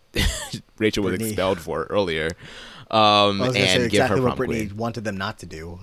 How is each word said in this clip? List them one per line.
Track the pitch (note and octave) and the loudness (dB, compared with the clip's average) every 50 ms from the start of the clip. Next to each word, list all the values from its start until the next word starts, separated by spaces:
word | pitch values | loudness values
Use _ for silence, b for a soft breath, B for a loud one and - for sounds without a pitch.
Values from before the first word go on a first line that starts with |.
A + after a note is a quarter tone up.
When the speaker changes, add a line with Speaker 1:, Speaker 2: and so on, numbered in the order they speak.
| _ _ - | _ _ -4
Speaker 1:
<laughs> | - - - - - - - - A2 - _ _ - | 0 0 0 0 -4 -10 -10 -12 -12 -12 _ _ 0
Rachel | G#2+ A2 - A2 G2+ | 0 0 0 0 -2
was | F#2 F#2 | 0 -2
Speaker 2:
Brittany. | F#2+ A2+ A2 | -2 -4 -4
Speaker 1:
expelled | G#2 F#2+ F#2 F#2+ G2 F2+ | -2 0 0 0 0 -2
for | D2+ E2 D2 D#2 D#2+ | -2 -6 -4 -4 -4
earlier. | - - G#2 G2+ F2 D#2+ D#2+ D#2 D#2+ F2+ B B B B B B B B B B B | -2 0 0 0 0 0 -2 -2 -2 -4 B B B B B B B B B B B
Um, | - A2 G#2+ G#2+ G#2 G#2 G2+ G2+ G2 G2 G2+ | 2 4 6 6 6 6 6 4 4 2 0
Speaker 2:
I | B2+ | 0
was | B2+ | 2
gonna | G2+ | 2
Speaker 1:
and | G2 F#2 | 2 4
Speaker 2:
say | F#2 | 4
Speaker 1:
give | B2 | 2
her | A#2+ | 2
Speaker 2:
exactly | A2+ G2+ G2+ - B2 G2+ - | 2 2 2 2 4 2 2
what | B2+ - | 2 2
Speaker 1:
prom | C#2 | 0
Speaker 2:
Brittany | - B2+ - A#2+ A2+ A2 | 0 -2 -2 -2 -2 -4
Speaker 1:
queen. | G2+ G2+ | -4 -6
Speaker 2:
wanted | G#2+ A#2 A#2 A2 A#2 G#2 | -6 -6 -6 -4 -6 -6
them | A2 G2 | -6 -6
not | F#2+ F#2+ G#2 A2 - | -4 -6 -6 -6 -8
to | - | -14
do, | E2+ - D#2+ D#2+ E2+ E2+ F#2 | -14 -14 -12 -12 -12 -12 -14